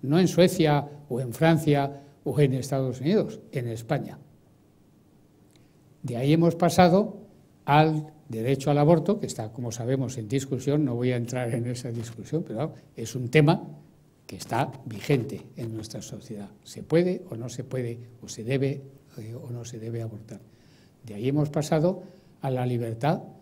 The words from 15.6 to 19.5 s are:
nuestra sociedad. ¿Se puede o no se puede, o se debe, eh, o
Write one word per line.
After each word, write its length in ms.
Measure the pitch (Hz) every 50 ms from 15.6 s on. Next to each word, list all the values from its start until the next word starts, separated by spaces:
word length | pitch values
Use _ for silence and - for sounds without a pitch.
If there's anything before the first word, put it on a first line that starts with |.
| 117 113 110
nuestra 300 | 110 104 - - - -
sociedad. 480 | - - 107 - - 117 101 104 98 - - _
¿Se 180 | - - - 98
puede 400 | - - 165 180 180 180 - - -
o 60 | -
no 120 | 113 117 123
se 140 | - - 120
puede, 360 | - - 127 123 117 117 117 117 - - - -
o 60 | 98
se 140 | - - 110
debe, 400 | 113 135 135 135 135 139 135 - - - - _ _ - -
eh, 160 | 110 110 117
o 160 | 123 - 117